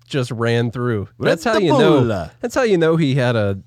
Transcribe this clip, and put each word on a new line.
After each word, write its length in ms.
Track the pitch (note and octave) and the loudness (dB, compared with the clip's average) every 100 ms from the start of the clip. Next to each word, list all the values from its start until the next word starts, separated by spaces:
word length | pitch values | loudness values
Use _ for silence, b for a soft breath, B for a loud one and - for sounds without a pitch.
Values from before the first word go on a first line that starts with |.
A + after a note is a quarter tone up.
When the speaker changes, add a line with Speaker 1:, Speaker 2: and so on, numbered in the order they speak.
| - | -8
Speaker 1:
just 240 | C#3+ B2 | -6 -4
ran 400 | A2+ A#2 A#2 A#2+ | -2 0 0 0
through. 380 | B2 B2 A2 F#2 - | -4 -4 -4 -6 -6
Speaker 2:
Red 140 | B2 | -2
Speaker 1:
That's 100 | - | -2
how 160 | A#3+ G#3+ | 0 0
you 180 | F#3 C#4+ | 2 4
know, 260 | G3+ D3+ | 4 4
Speaker 2:
Bull. 260 | B2 G2+ D#2+ - | 2 -2 -8 -10
Speaker 1:
that's 140 | A#3+ | -6
how 80 | C#4+ | -2
you 160 | B3 F#3+ | 0 2
know 160 | D#3+ E3 | 2 2
he 200 | D3+ C3+ | 0 0
had 180 | B2 | 0
a, 240 | A#2 G2+ G2 | 0 -2 -4